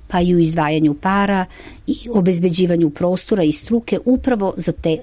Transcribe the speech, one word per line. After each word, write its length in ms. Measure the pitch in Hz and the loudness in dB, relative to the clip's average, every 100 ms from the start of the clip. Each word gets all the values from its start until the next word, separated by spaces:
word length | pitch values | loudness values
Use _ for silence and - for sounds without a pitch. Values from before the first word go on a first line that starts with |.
| - | -4
pa 120 | 180 | 0
i 140 | 180 | 2
u 40 | 175 | 4
izdvajanju 560 | 165 165 151 156 151 | 2 0 0 2 2
para 500 | 147 190 202 202 190 185 - - - - | 0 -2 0 0 0 -2 -10 -20 -14 -8
i 80 | - 240 | -8 -2
obezbeđivanju 760 | 220 180 170 180 170 180 170 160 | 0 2 2 0 2 2 2 0
prostora 520 | - 180 180 - 202 | 0 -2 -2 -2 0
i 100 | 156 | 2
struke 460 | 156 - 233 - 185 | 0 -2 -2 -2 -2
upravo 500 | 240 254 269 226 190 - | 0 0 0 0 -2 -4
za 160 | 170 | -6
te, 240 | - 165 160 | -2 -2 -2